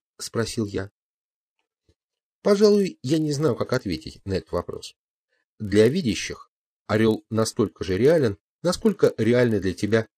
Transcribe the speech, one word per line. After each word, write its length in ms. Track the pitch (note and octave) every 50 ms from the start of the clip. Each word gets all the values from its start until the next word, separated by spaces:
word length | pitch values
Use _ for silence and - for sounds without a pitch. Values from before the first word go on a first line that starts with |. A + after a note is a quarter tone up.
| _ _ _ -
спросил 480 | - - - A2+ A2+ - - A#2 A2
я. 240 | G2 G2 F#2 G2 G2+ _ _ _ _ _ _ _ _ _ _ _ _ _ _ _ _ _ _ _ _ _ _ _ _ _ _ _ _ _ _
Пожалуй, 560 | - G3 G#3 G3 G#3+ G#3 G#3 G#3 G3 F3 - _
я 160 | - B2+ D#3 D#3+
не 140 | D#3 D3+
знаю, 240 | C#3+ C#3 D#3+ D3 A2+
как 160 | - B2+ -
ответить 480 | B2 B2+ - G2+ E2+ D#2 - - - - -
на 100 | G2+ F#2+
этот 180 | E2+ - _
вопрос. 420 | - F2 E2+ - - - - - - _ _ _ _ _ _ _ _ _ _ _ _ -
Для 300 | A2 G2 F#2+ G#2 G#2+ A#2+
видящих 640 | C#3+ F#3+ E3+ A2+ F2+ - - - - - - _ _ _ _ _ _ _ _
орел 380 | - G#2 G#2+ A2+ A2+ A2 G#2+ - -
настолько 540 | A2 A2 A2+ - - - A2+ F#2+ - -
же 160 | - - F#2 F#2+
реален, 400 | A#2 D3 E3+ E3 C3+ A2+ G2 - _ _ _ _
насколько 520 | - E3+ F3+ - - A3 F#3+ - - A#2+ -
реальны 420 | - A2+ A2 A#2+ B2 B2+ A#2+ A2 G2+
для 160 | F#2 F#2+ F2
тебя 320 | - - G#2 G#2+ A2+ A2 - _